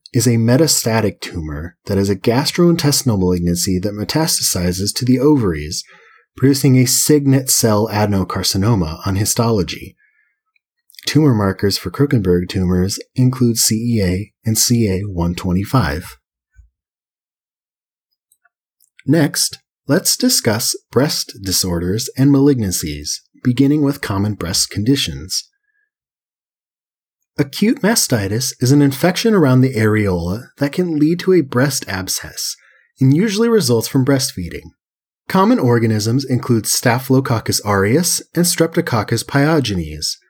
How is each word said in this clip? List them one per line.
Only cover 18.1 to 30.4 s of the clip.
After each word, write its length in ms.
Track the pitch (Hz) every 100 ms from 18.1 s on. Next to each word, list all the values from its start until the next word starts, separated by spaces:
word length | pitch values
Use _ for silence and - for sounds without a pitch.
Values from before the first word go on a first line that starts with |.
| _ _ _ _ _ _ _ _ - -
Next, 520 | 160 151 - - - _ _ -
let's 280 | 156 - -
discuss 600 | 254 247 120 107 - - -
breast 420 | 120 151 - - 113
disorders 680 | 95 90 92 85 87 107 - -
and 120 | 139
malignancies, 840 | 139 143 127 98 - 78 73 - - - _
beginning 400 | 127 120 139 151
with 200 | 139 139
common 320 | - 98 107
breast 340 | 98 85 - -
conditions. 800 | - 110 139 - 69 92 - - _ _ _ _ _ _ _ _ _ _ _ _ _ _ _ _ _ _ -
Acute 420 | 135 - 208 -
mastitis 720 | 190 226 - 110 98 113 131 -
is 120 | 127
an 100 | 143
infection 500 | 143 135 175 175 233
around 300 | 202 139 127
the 120 | 131
areola 760 | 107 107 107 101 90 85 104